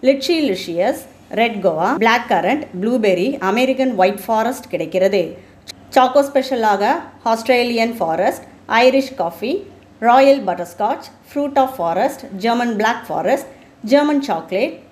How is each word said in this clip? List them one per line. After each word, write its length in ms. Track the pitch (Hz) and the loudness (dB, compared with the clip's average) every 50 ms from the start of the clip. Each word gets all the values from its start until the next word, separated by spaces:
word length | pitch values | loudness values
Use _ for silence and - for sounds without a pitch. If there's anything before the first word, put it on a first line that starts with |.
| - | 4
லிச்சி 300 | 254 277 269 - - 349 320 302 254 | 2 2 2 2 -2 0 0 2 0
லிஷியஸ், 520 | 190 180 - - 170 170 185 226 277 - - - - - - - - 208 | -2 -4 -6 -8 -4 -2 0 0 -2 -4 -8 -18 -20 -20 -20 -8 -2 0
ரெட் 180 | 226 233 214 208 180 | 0 0 -2 0 -2
கோவா, 260 | 190 160 156 170 202 262 180 202 | 0 0 0 0 0 0 0 2
பிளாக் 260 | 226 226 240 240 - | 2 2 2 0 0
கரண்ட், 320 | 226 180 160 185 254 294 302 - - 180 | 0 0 2 0 0 -2 -4 -8 -8 -6
ப்ளூபெர்ரி, 460 | 185 226 247 254 214 208 185 170 185 247 294 - - 190 | -4 -2 0 0 2 2 2 2 0 -2 -2 -2 -2 -2
அமெரிக்கன் 460 | 196 233 254 262 269 262 262 262 240 196 - | 0 0 0 0 0 0 0 -2 2 2 2
ஒயிட் 200 | 190 202 202 - | 2 2 -2 -4
ஃபாரஸ்ட் 440 | - 226 214 220 233 262 - - - - | -2 0 0 0 -2 -4 -8 -12 -8 -6
கிடைக்கிறது. 500 | 170 165 156 160 185 185 196 196 196 170 160 175 - - - - - _ - - - - - - | -6 -6 -4 -2 0 2 2 2 0 -2 -2 -6 -14 -20 -20 -20 -20 _ -18 -18 -18 -18 0 2
சாக்கோ 260 | 277 254 254 262 294 277 277 | 4 4 4 4 2 2 2
ஸ்பெஷலாக 640 | - 277 269 269 269 247 220 220 202 196 202 220 285 339 311 - - - - 233 226 | 0 -2 -2 -2 -4 0 0 0 2 2 2 0 0 -2 -4 -12 -18 -8 -2 -2 -2
ஆஸ்திரேலியன் 640 | 226 226 - 254 240 240 240 240 226 226 233 233 | -2 2 2 2 2 2 0 0 -2 -2 -2 -2
ஃபாரஸ்ட், 480 | - 185 165 160 170 185 240 - - - - - - - - 214 226 247 | -4 -4 -2 0 0 0 0 -2 -4 -12 -20 -20 -20 -8 -2 0 4 4
ஐரிஷ் 300 | 254 247 269 269 - - - | 4 4 4 0 0 -4 -6
காஃபி, 340 | - 170 170 - 214 233 311 403 - - - - - _ - - 220 | -6 -6 -4 -6 -6 -4 -4 -6 -6 -12 -20 -20 -20 _ -14 -2 2
ராயல் 380 | 233 240 269 269 277 277 277 214 | 4 6 6 8 6 6 4 2
பட்டர்ஸ்காட்ச், 640 | 190 175 170 175 170 - - 208 220 277 330 - - - - _ - | -4 -4 -4 -6 -10 -6 -4 -2 -2 -2 -4 -8 -18 -20 -20 _ -10
ஃப்ரூட் 280 | - 285 285 294 285 285 262 | -6 -4 -4 -2 0 0 0
ஆஃப் 100 | 262 262 | 0 0
ஃபாரஸ்ட், 480 | - 175 170 170 185 220 277 - - - - - 190 185 | -4 -4 -2 0 0 -2 -2 -4 -6 -14 -14 -12 -6 -2
ஜெர்மன் 300 | 233 233 240 247 240 226 202 | -2 0 0 -2 -2 -2 0
பிளாக் 240 | 208 220 240 233 - - | 0 0 0 -2 -6 -6
ஃபாரஸ்ட், 420 | 156 160 160 185 254 277 - - - - - - _ _ - 214 | -6 -4 0 0 0 -2 -2 -10 -20 -20 -20 -20 _ _ -2 2
ஜெர்மன் 340 | 247 285 294 294 302 285 277 277 | 2 4 4 4 0 0 0 -2
சாக்லேட் 480 | 196 165 156 - 185 190 233 330 - - - - | -4 -4 -4 -4 -2 -2 -2 -2 -4 -10 -18 -20